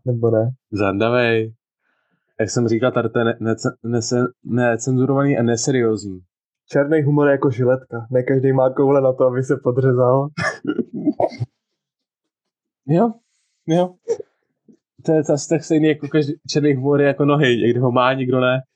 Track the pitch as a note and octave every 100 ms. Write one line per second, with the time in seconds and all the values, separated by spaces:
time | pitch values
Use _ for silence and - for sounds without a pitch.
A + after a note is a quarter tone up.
0 | B2+ A#2+ A#2 A2 A2+ C3 _ G#2 G2+ G2
1 | A2+ B2 A#2+ A2+ A2+ A2+ _ _ _ _
2 | _ _ _ - G#2+ B2+ A#2 A2+ B2 A#2+
3 | A2+ A#2+ A#2 - A2 A2 B2+ - A#2 A#2+
4 | A#2 B2 B2 - - A#2+ B2 A2+ C3 B2+
5 | B2+ C#3 C#3 A#2+ A#2 A#2 D3 C3 A#2 G#2+
6 | G2+ F#2 F2+ _ _ _ _ C#3+ C#3+ D#3+
7 | C#3+ D3 C#3+ C#3 C#3 A#2 B2 B2+ - A#2
8 | A#2 B2+ B2+ C3+ C3+ C3+ C3 B2+ C3+ C#3
9 | C3 B2+ B2+ B2 C3 C3+ C3+ B2 C3 B2
10 | B2 C3+ C#3+ D3 - - - - - -
11 | - - - - A#2+ _ _ _ _ _
12 | _ _ _ _ _ _ _ _ - E3
13 | A3+ A3 _ _ _ _ D#3+ E3+ F3+ F3+
14 | - A4+ - _ _ _ _ _ _ _
15 | - D#3 D3 D3 - D#3 - D#3+ D#3 D3+
16 | C#3+ D#3+ C#3 D#3 - D3+ D3 C3 C3+ C#3+
17 | C#3+ C#3 C#3+ D3 C3 A#2 A2 A#2+ B2+ B2+
18 | B2 C3+ B2+ B2+ B2+ C3 C3